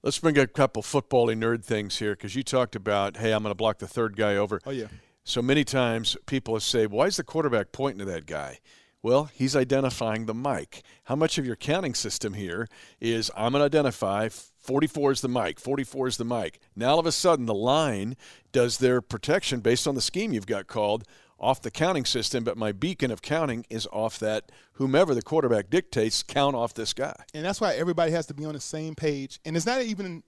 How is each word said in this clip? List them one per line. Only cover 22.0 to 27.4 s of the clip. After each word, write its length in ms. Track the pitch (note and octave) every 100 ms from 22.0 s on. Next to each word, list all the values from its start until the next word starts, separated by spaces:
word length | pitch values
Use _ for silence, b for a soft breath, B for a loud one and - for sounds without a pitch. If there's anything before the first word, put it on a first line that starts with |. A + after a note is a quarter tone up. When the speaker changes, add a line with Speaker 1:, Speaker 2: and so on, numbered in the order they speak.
| B2
Speaker 1:
system, 380 | - G#2+ B2+
but 120 | A#2 G#2+
my 160 | A2
beacon 380 | G2 D3 F#3 C3
of 140 | G#2+
counting 420 | - D3+ D3+ A#2 A2+
is 160 | A2+ G2+
off 280 | G#2 A2+ -
that 320 | G#2+ G#2+ - b b
whomever 420 | _ C3+ C#3+ F3+ B2
the 80 |
quarterback 480 | - D#3 C3+ A2 F#2+
dictates, 500 | E3 - - A2 -
count 340 | - - C#3 C3
off 200 | A#2 -
this 180 | G#2+
guy. 220 | - C#3+ - -
Speaker 2:
And 100 | D#3